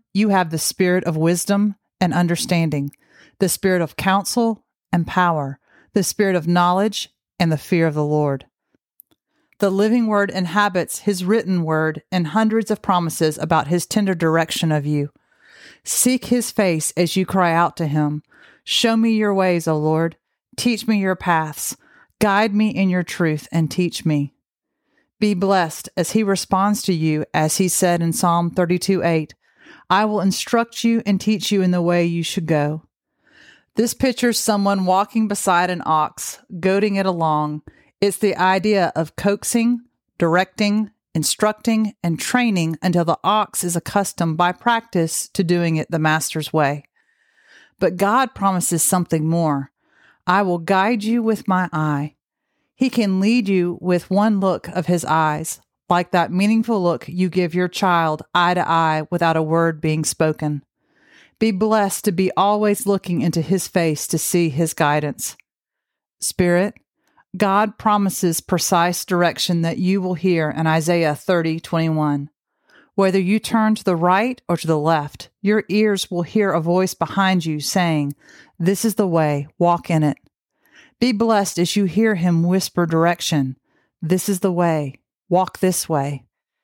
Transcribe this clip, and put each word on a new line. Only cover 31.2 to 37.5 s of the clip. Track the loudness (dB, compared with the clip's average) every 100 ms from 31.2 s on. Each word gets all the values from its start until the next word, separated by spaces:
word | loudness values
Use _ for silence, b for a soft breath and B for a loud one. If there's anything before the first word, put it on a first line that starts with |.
teach | 0 -2 0
you | 0
in | 2
the | 0
way | 2 2 0
you | -2
should | -4 -6 -2
go." | 0 0 -4 -12 _ _ b b b b b b -2
This | -2
pictures | 0 -2 2 0 0
someone | 0 0 0 0 2
walking | 0 0 -2 -2
beside | -2 0 2 2
an | -2 0
ox, | 0 0 -6 -12 -14 _ -4
goading | 0 2 2 0
it | -2
along. | 0 0 0 -2